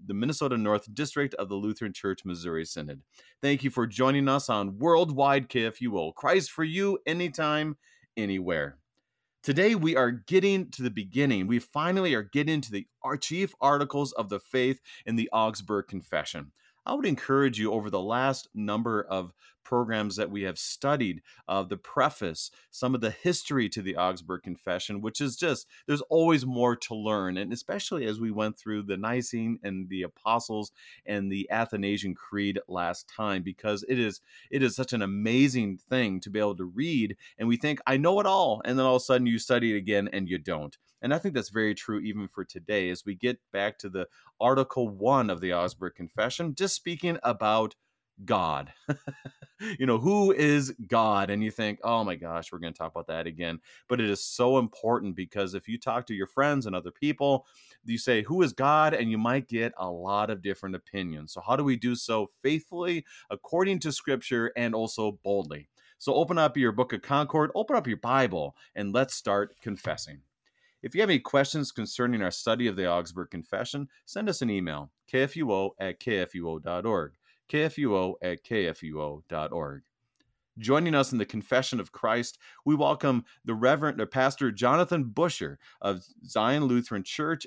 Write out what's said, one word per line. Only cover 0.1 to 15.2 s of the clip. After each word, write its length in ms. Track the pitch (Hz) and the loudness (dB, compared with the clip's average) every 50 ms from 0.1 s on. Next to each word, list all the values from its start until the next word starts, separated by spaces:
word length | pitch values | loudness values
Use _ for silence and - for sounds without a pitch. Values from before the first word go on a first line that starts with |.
| 101 | -4
Minnesota 420 | 101 117 143 151 - 156 135 127 | -2 -2 -2 -2 -2 -2 0 0
North 380 | 113 107 104 107 104 - 113 104 | 0 2 2 2 0 0 -4 -6
District 400 | 117 151 143 - 147 143 135 - | -4 -4 -2 -2 -2 -2 -2 -2
of 160 | - 104 95 | -6 -6 -4
the 60 | 101 | -4
Lutheran 360 | 98 101 107 107 - 117 104 90 | -4 -2 -4 -4 -4 -6 -8 -6
Church 320 | - - 98 95 - - | -4 -4 -4 -4 -4 -6
Missouri 400 | 98 90 85 85 87 82 80 82 | -8 -8 -6 -6 -4 -4 -4 -4
Synod. 380 | - - 85 78 73 71 69 - _ _ - - - _ _ - | -6 -8 -8 -8 -10 -10 -14 -18 _ _ -20 -20 -20 _ _ 0
Thank 200 | 143 143 135 135 | 2 2 2 0
you 60 | 135 | -2
for 180 | - - 117 | 0 0 -2
joining 440 | 113 101 107 131 131 139 143 139 135 | -2 0 2 2 4 4 4 4 2
us 180 | 135 139 135 - | 2 2 0 0
on 300 | 117 104 101 98 95 101 | 0 0 -2 -2 -4 0
Worldwide 720 | 127 170 170 165 180 160 143 131 139 139 139 139 131 - | 4 6 6 6 6 4 2 2 4 4 4 4 2 0
K 160 | - 127 113 | 0 0 0
F 160 | 113 110 - 123 | 0 -2 -4 -4
U 160 | 120 101 92 | -2 -2 -2
O, 120 | 78 78 | -2 -4
Christ 400 | - - - 139 180 190 156 - | -6 -2 2 4 4 4 2 0
for 140 | - - 160 | -2 -4 -4
you, 360 | 160 160 185 196 202 196 - - | -2 0 0 0 0 0 -2 -2
anytime, 720 | 147 160 175 180 175 - - 156 151 151 151 151 156 147 - _ _ _ _ _ _ _ | -4 -2 -2 -2 -4 -4 -2 -2 0 0 0 -2 -2 -6 -8 _ _ _ _ _ _ _
anywhere. 600 | 113 110 98 98 95 90 90 85 78 71 71 71 _ _ _ _ _ _ _ _ _ _ _ _ _ - | -4 -2 -2 -2 -2 -2 -2 -2 -2 -2 -4 -8 _ _ _ _ _ _ _ _ _ _ _ _ _ -4
Today, 320 | - 139 156 190 220 233 | 0 2 4 4 4 4
we 200 | 196 156 160 165 | 2 2 2 4
are 160 | 131 127 120 | 4 2 2
getting 600 | 123 117 - - 185 190 185 196 196 190 180 - | 0 -2 -4 2 2 4 4 4 2 2 0 -4
to 120 | - - 127 | -6 -4 -4
the 80 | 123 | -4
beginning. 580 | 104 107 101 95 92 131 143 139 120 98 92 98 | -4 -4 -8 -4 0 0 2 2 2 2 2 2
We 100 | 120 120 | 0 0
finally 560 | 117 - - 147 156 175 185 190 185 175 135 | 0 -2 -4 -2 -2 0 0 2 2 2 0
are 80 | 113 104 | 0 -2
getting 400 | 101 - 143 147 151 160 151 135 | -2 -2 0 0 2 0 -2 -2
to 100 | 113 104 | -4 -6
the 140 | 101 - - _ _ - | -8 -8 -10 _ _ -6
ar-, 160 | 135 131 135 | -6 -6 -6
chief 360 | - - 156 180 196 - - _ | -6 -6 -2 -2 -2 -4 -2 _
articles 520 | - 139 143 143 143 139 - 143 143 131 - | 2 2 4 2 2 -2 -2 -2 -2 -2 -2
of 180 | - 113 98 | -4 -4 -4
the 100 | 101 95 | -6 -6
faith 400 | - - - 131 123 131 135 - _ - - - - | -6 -2 0 2 2 2 0 -2 _ -14 -20 -14 -6
in 120 | - 113 | -2 0
the 120 | 117 | 0